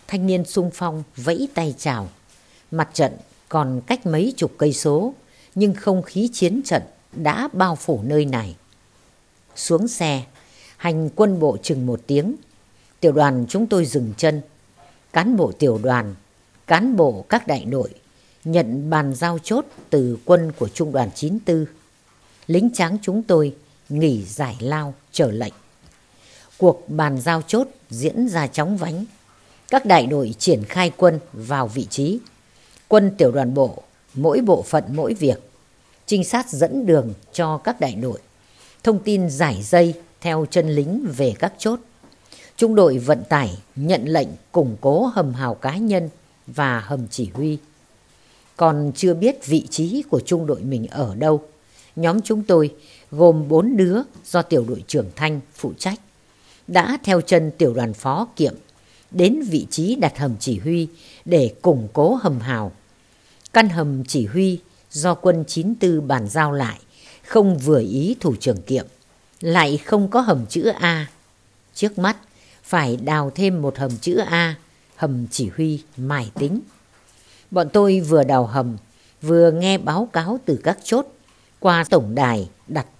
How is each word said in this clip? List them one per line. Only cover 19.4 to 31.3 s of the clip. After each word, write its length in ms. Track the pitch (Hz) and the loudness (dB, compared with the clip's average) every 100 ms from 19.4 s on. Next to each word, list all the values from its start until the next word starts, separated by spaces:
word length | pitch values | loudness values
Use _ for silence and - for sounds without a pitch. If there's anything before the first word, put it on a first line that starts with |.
chốt 220 | - 226 302 - - | -4 -4 -4 -12 -2
từ 280 | 147 123 113 - | 0 0 -2 2
quân 260 | 175 160 | 4 2
của 180 | 147 107 | -4 -6
trung 220 | - 156 | -4 -4
đoàn 180 | 135 113 - | -2 -4 -4
chín 240 | 151 208 | -6 -4
tư. 280 | 214 165 151 - _ _ _ _ _ _ - | -2 -2 -2 -10 _ _ _ _ _ _ -2
Lính 220 | 170 233 | 0 0
tráng 240 | 240 170 208 | 0 -2 -2
chúng 220 | 196 196 | -4 -4
tôi 320 | 220 170 147 135 _ _ - | 2 2 2 -4 _ _ -8
nghỉ 340 | 147 160 117 | 0 0 0
giải 320 | 95 110 135 104 | -4 -6 -6 -6
lao 340 | 120 156 147 135 _ | -6 -6 -6 -12 _
chờ 200 | - 139 | 0 0
lệnh. 220 | 107 110 - _ _ _ _ _ _ _ - - - | 0 -6 -10 _ _ _ _ _ _ _ -20 -20 2
Cuộc 320 | 185 - - | 4 4 0
bàn 320 | 151 151 135 | -2 0 0
giao 200 | 127 160 | 0 -2
chốt 260 | 156 220 269 - - | 0 -2 -2 -8 -16
diễn 380 | 117 151 202 247 | -6 -4 0 -2
ra 200 | 170 143 | 0 -2
chóng 300 | - 151 202 | -2 -2 -2
vánh. 280 | 170 160 220 - _ _ _ _ - | -4 -6 -10 -14 _ _ _ _ -2
Các 160 | 262 240 | 0 4
đại 200 | 175 123 | 4 4
đội 300 | 143 120 110 | 0 -2 -2
triển 240 | - 135 | 2 2
khai 280 | 104 185 180 - | 0 -2 -2 4
quân 220 | 180 160 - | 4 4 -4